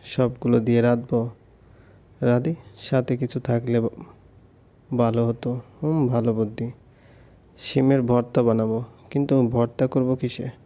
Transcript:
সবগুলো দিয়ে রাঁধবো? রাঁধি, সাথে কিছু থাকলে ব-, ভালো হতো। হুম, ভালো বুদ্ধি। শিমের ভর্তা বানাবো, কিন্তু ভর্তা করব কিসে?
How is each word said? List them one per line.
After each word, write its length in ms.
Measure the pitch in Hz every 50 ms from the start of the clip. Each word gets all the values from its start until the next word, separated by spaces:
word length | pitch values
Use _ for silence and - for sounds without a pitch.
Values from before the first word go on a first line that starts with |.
| -
সবগুলো 560 | - - - 127 120 127 - - 120 120 120
দিয়ে 220 | 110 117 117 117
রাঁধবো? 480 | 117 120 120 117 117 - 123 117 113 117 110 - _ - - _ - - - - - - - - - _ - -
রাঁধি, 340 | - 123 120 123 127 156 165 - - - - -
সাথে 380 | - - 139 131 127 - 131
কিছু 240 | 123 131 120 - 127
থাকলে 400 | - - 120 117 120 127 117 117
ব-, 80 | 113 110 - - - - - _ - - _ - - - _ _ _ _ _ _ _ _ -
ভালো 300 | 120 120 117 113 113 117
হতো। 340 | 120 117 - - 123 123 120 - - - -
হুম, 260 | - 151 160 160 143 123
ভালো 260 | 120 120 113 117 110
বুদ্ধি। 360 | 110 113 104 110 - 117 120 127 - - - - _ _ - - - - - - - _ - _ -
শিমের 440 | - - - 139 131 135 139 135
ভর্তা 400 | 123 117 123 123 117 120 - 127
বানাবো, 420 | 120 117 110 113 110 110 110 113 117 - - - - -
কিন্তু 380 | - 143 143 139 143 135 123 117
ভর্তা 380 | 123 123 117 120 - - 131
করব 280 | 127 - 139 127 127 131
কিসে? 340 | 127 - 123 - - - 131 - - -